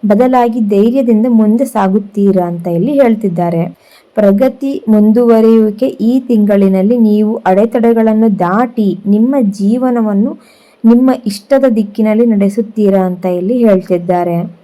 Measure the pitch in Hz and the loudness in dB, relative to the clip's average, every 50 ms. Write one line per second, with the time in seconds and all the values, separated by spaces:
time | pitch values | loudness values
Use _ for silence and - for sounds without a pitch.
0 | - 202 208 208 247 254 254 247 240 240 226 247 220 202 208 196 208 233 240 277 | -2 -2 -2 0 0 0 0 0 0 0 -2 -4 -4 -2 0 0 0 0 0 -2
1 | 269 233 233 214 220 254 240 226 220 208 214 240 277 269 - 220 196 190 190 214 | 0 0 0 0 0 2 2 2 2 2 0 0 -2 -2 -2 -2 -2 0 0 -2
2 | 202 - - - 202 196 196 185 180 175 175 175 170 180 170 170 185 254 302 277 | -4 -4 -4 -2 0 2 2 0 -2 -4 -6 -8 -6 -4 -2 -2 -2 0 2 2
3 | 277 233 226 214 220 196 170 170 175 170 170 170 165 170 - _ _ _ _ _ | 2 2 2 0 -2 -4 -4 -2 -4 -2 -2 -2 -4 -4 -8 _ _ _ _ _
4 | _ _ _ - 208 202 196 202 262 262 262 - - 277 277 - - - 220 214 | _ _ _ 0 2 2 2 2 0 -2 -2 -4 -8 -8 -8 -6 -2 0 2 2
5 | 208 214 220 240 240 233 233 226 220 220 226 226 220 214 202 208 254 269 - - | 4 2 2 2 4 4 4 4 4 4 4 4 2 0 -2 -2 -4 -6 -4 -2
6 | 208 226 247 262 254 - 240 214 208 202 208 202 196 196 190 190 190 208 240 247 | -2 0 0 -2 -2 0 0 0 2 2 2 2 2 2 2 2 0 0 2 2
7 | 226 214 208 208 214 208 226 226 - 185 185 190 214 226 - 262 226 233 233 226 | 2 2 2 0 0 -2 -2 -4 -2 0 2 2 0 0 0 0 0 2 2 2
8 | 226 220 220 214 226 226 196 - 180 175 185 208 247 247 247 - 214 196 175 175 | 2 0 2 2 2 0 0 0 -2 -2 0 -2 -2 -2 -4 -4 -2 -2 -2 -4
9 | - 196 202 208 226 254 277 285 247 196 196 - 196 202 226 254 254 254 247 240 | -2 -2 0 2 2 0 0 0 -2 -2 -2 -2 -2 -2 -2 -2 -2 -2 -2 -2
10 | 226 214 208 196 208 262 311 - _ _ _ _ _ _ _ _ - 226 233 240 | -2 -2 0 -2 -2 -2 -4 -10 _ _ _ _ _ _ _ _ 2 2 4 4
11 | 254 262 254 - - 208 196 - - _ 277 269 269 262 226 220 214 202 - - | 4 2 0 -2 -4 -8 -8 -8 -4 _ 0 2 2 2 0 0 -4 -4 -4 -4
12 | 226 214 214 220 240 233 220 202 202 196 196 220 226 226 - 220 208 202 190 196 | -2 0 0 0 2 2 2 0 0 0 -2 -4 -6 -6 -4 0 0 2 2 2
13 | 185 185 180 175 175 185 180 180 180 190 247 254 233 220 196 185 185 - 185 175 | 0 -2 -4 -6 -6 -4 -4 -4 -2 -2 -2 0 2 2 2 2 0 -2 -4 -4
14 | 175 175 180 175 175 175 170 170 175 175 - _ | -2 -2 -2 -2 -2 -2 -4 -4 -6 -6 -12 _